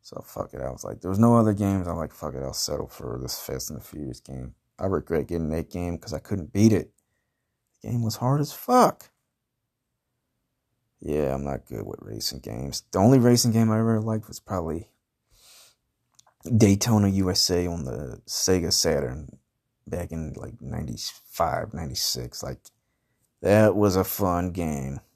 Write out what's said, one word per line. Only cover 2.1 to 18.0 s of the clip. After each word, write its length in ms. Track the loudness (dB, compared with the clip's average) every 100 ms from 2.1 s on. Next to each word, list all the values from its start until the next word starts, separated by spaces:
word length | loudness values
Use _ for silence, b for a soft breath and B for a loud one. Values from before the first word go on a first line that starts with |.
"Fuck 200 | -8 -10
it, 100 | -8
I'll 80 | -8
settle 360 | -6 -4 -4 -8
for 300 | -10 -10 -8
this 180 | -8 -10
Fast 300 | -8 -8 -8
and 100 | -12
the 40 |
Furious 360 | -14 -12 -10 -12
game." 360 | -12 -12 -12 -16 _ _
I 100 | -2
regret 400 | -2 -2 -2 -2
getting 240 | -4 -2
that 180 | -2 -4
game 280 | -6 -6 -6
'cause 160 | -8
I 60 | -10
couldn't 320 | -6 -8 -4
beat 220 | 4 6
it. 180 | 4 -2 _ _ _ _ _ _ _ _ _
The 80 | -6
game 120 | -4
was 160 | -4 -2
hard 240 | -2 0
as 100 | -2
fuck. 600 | -8 2 6 6 2 -16 _ _ _ _ _ _ _ _ _ _ _ _ _ _ _ _ _ _ _
Yeah, 320 | -4 -2 0
I'm 120 | -2 -4
not 200 | -6 -8
good 200 | -10 -10
with 140 | -12
racing 380 | -12 -8 -8 -8
games. 440 | -10 -8 -8 -8 _
The 80 | 4
only 200 | 6 8
racing 340 | 8 6 4
game 180 | 4 2
I 80 | 2
ever 220 | 2 0
liked 260 | 0 -4 -6
was 140 | -18
probably 480 | -6 -6 -4 -6 -8 _ _ _ _ b b b b b _ _ _ _ _ _ 0 6
Daytona 500 | 6 6 4 4 4
U 240 | 2 0
S 180 | 0 0
A 160 | 0 0
on 180 | -4 -6
the 360 | -8